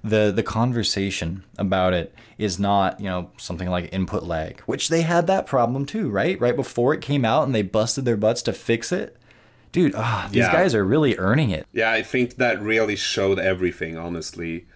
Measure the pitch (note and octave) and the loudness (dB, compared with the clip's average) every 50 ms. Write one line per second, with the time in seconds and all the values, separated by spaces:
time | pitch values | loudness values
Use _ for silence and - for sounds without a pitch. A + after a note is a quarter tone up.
0 | - G#2+ G#2+ G#2+ G#2+ G#2 F#2+ A2+ A2 - - A2+ A#2+ B2+ A#2+ A#2 F#2+ - - G2 | -2 0 2 4 4 4 2 0 -2 -2 0 0 0 0 0 0 -2 -2 -2 -2
1 | G2 G2+ - - E2+ E2 F#2 F#2+ - _ - - G2 F#2 G2 F#2 F#2 F#2 F2+ E2+ | -2 -2 -2 -4 -4 -6 -6 -8 -12 _ -6 -4 -2 0 2 2 2 2 2 0
2 | E2 - - - - - - - G#2+ G2 F2 G2 G2 G2+ G2+ G2 G2 F#2+ - - | -2 -4 -10 -20 -20 -16 -8 -4 -4 -2 -2 0 0 2 4 4 2 2 -2 -4
3 | G#2 F#2+ F#2 F2+ F2 - _ - - - F2 E2 F2+ F2+ F2+ F2+ E2 - F#2 F#2+ | -6 -4 -4 -4 -6 -8 _ -12 -10 -8 -6 -4 -4 -2 -2 -2 -2 -4 -2 -4
4 | F2+ - - - - F2 E2 D#2+ D#2+ - - - - - - C#3 - - E3 E3 | -2 -2 -2 -4 -4 -4 -4 -4 -4 -6 -10 -12 -6 -6 -4 -4 -2 0 0 0
5 | E3 E3 E3+ E3+ D#3+ F#3 F#3+ F#3+ - - C#3 B2+ A#2 A#2 B2+ C3+ C#3 - - A3+ | 2 2 2 2 2 2 0 0 0 0 2 2 2 2 0 -2 -4 -4 -4 -4
6 | F#3 A#2+ G2 F#2+ A#2 F3 F#3+ - B2 B2 - C#3 B2+ - - A#2+ A#2+ C3+ D#3+ F#3+ | -2 -2 0 0 0 0 0 0 0 0 0 0 -2 -4 0 0 2 2 2 0
7 | - C3+ C#3+ C#3 A#2+ A2 A#2+ D#3 D3 C#3+ B2 G#2+ G2+ F#2 - G#2+ A2 A2+ - C#3 | -2 -2 0 0 2 2 2 2 2 2 0 0 0 0 2 0 0 0 -2 -2
8 | B2+ A#2+ A2+ G#2 G#2+ A2 A#2+ - - A#2 G2 - - - A#2 A#2 - - - G2 | 0 0 0 2 2 2 0 0 -2 -4 -6 -4 -2 -2 -2 0 0 -4 -4 -4
9 | - - - _ _ _ - _ - _ _ _ _ _ - F3+ E3+ B2 - A2 | -6 -8 -12 _ _ _ -20 _ -20 _ _ _ _ _ 0 2 2 2 2 0
10 | A#2+ A#2+ A#2 G2 - G2+ G2+ - F#2+ F2+ F2 E3 F#3+ F3 A#2 G#2+ F#2+ F#2+ B2+ D#3+ | -2 -2 -2 -2 -2 0 2 2 2 4 4 4 2 4 2 2 2 4 2 4
11 | D3+ B2 G2 - F#2 G2 A#2+ D#3 D3+ G#2 E2 D#2 - - - A2 A2 A2+ A2+ A2 | 4 2 0 0 2 2 2 2 2 0 -2 -4 -6 -6 -4 -2 0 0 0 -2
12 | - - - B2+ B2 A#2+ - C3+ B2+ A#2+ G#2+ G2 G#2 A2 A2+ A2+ A2 G#2+ G2+ F#2+ | -2 -2 0 0 0 0 0 0 0 0 0 0 0 0 2 2 2 2 0 -2
13 | - - - A2 G2 F#2+ G2 E2 F2+ F#2+ F#2+ F#2 F#2 F2 - - E2+ E2 E2 E2 | -2 -2 -2 0 2 2 2 2 2 0 0 2 0 -2 -2 -2 -6 -6 -6 -8
14 | E2+ F2 F2 D#2+ - - - F2 E2+ E2 E2 E2+ - _ _ | -6 -6 -6 -6 -8 -10 -10 -8 -8 -6 -6 -8 -10 _ _